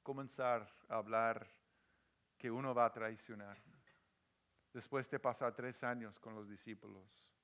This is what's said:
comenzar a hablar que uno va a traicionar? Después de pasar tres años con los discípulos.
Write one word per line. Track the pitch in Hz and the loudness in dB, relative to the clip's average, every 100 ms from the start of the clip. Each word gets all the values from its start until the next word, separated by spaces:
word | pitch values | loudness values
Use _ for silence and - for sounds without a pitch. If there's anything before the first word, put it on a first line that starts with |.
comenzar | - 135 131 - 127 117 104 - - | -6 -6 -6 2 4 4 0 -18 -2
a | 110 | -2
hablar | 104 113 113 113 110 - _ _ _ _ _ _ _ _ | 2 4 4 2 -6 -18 _ _ _ _ _ _ _ _
que | 123 | -4
uno | 120 135 | -2 2
va | 120 117 | 6 6
a | |
traicionar? | 117 110 110 - 110 101 101 - - _ _ _ _ _ _ _ _ _ | 4 -4 -4 -12 -12 -12 -16 -20 -20 _ _ _ _ _ _ _ _ _
Después | 123 - 139 127 | -12 -2 -2 0
de | 135 | 0
pasar | 131 117 120 | 0 2 -2
tres | 117 127 123 | 0 -8 -4
años | 123 123 110 101 | -4 -4 -6 -14
con | 113 | -12
los | 107 104 | -12 -12
discípulos. | 101 117 104 107 98 95 - - _ | -12 -12 -12 -14 -18 -20 -20 -20 _